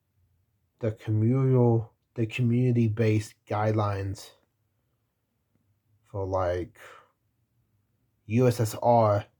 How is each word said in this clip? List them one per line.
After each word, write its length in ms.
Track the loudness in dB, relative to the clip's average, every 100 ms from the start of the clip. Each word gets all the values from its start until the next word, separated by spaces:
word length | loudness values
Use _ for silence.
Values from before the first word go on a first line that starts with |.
| _ _ _ _ _ _ _ -8
the 140 | -6
communal, 1000 | -6 -4 0 2 2 2 4 4 2 -2 _ _
the 120 | -6 -6
community-based 1080 | -2 0 0 0 2 0 0 0 0 -4 -16 -8
guidelines 840 | -4 -2 0 -2 -4 -8 -10 -16 _ _ _ _ _ _ _ _ _ _ _ _ _ _ _ _ _ _
for, 180 | -8
like, 540 | -4 -2 -2 -2 -6 -14 -20 -20 _ _ _ _ _ _ _ _ _ _ _ _ -4
U 200 | 2 2
S 140 | 2
S 160 | -4 -2
R 420 | 2 4 4 0 -4